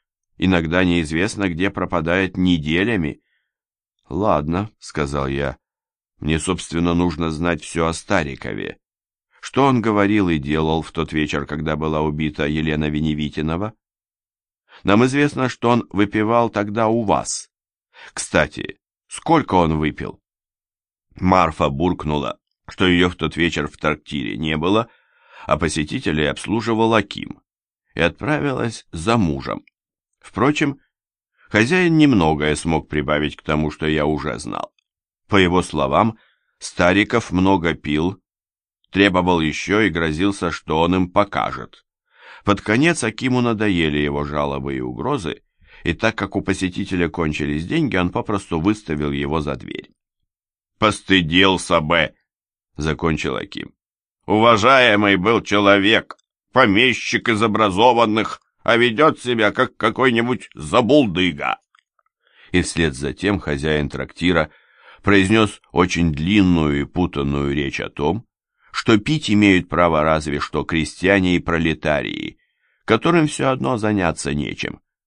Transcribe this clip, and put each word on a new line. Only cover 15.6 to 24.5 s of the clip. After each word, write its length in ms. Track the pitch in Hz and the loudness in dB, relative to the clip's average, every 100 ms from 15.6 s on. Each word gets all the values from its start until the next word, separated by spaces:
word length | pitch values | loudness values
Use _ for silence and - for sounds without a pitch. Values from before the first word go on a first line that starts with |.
| 117 | 2
он 180 | 120 - | 2 0
выпивал 600 | 92 101 107 107 120 117 | -2 0 0 2 2 0
тогда 380 | 107 104 104 110 | -2 -4 -2 0
у 140 | 117 | 0
вас. 480 | 104 73 - - - _ _ _ _ - - | 0 0 -2 -10 -12 _ _ _ _ -20 -18
Кстати, 680 | - - 87 76 - - - _ _ _ | -14 -2 0 0 -4 -14 -14 _ _ _
сколько 460 | - - 165 127 | -10 0 2 4
он 240 | 92 82 78 | 2 2 2
выпил?" 420 | 76 65 50 - _ _ _ _ _ _ _ _ _ - | -2 -4 -10 -14 _ _ _ _ _ _ _ _ _ -4
Марфа 520 | 92 92 82 78 80 | 2 4 2 0 -2
буркнула, 680 | 69 87 90 76 76 64 - _ _ - | 0 -2 -2 -4 -4 -4 -10 _ _ -18
что 180 | - 95 | -2 2
её 220 | 87 90 | 4 2
в 80 | 85 | 0
тот 200 | 80 78 | -4 -2
вечер 320 | 85 78 73 | -2 -2 -6
в 80 | - | -4
трактире 600 | 78 76 - 73 58 50 | -4 -4 -6 -8 -6 -6
не 200 | 78 | -4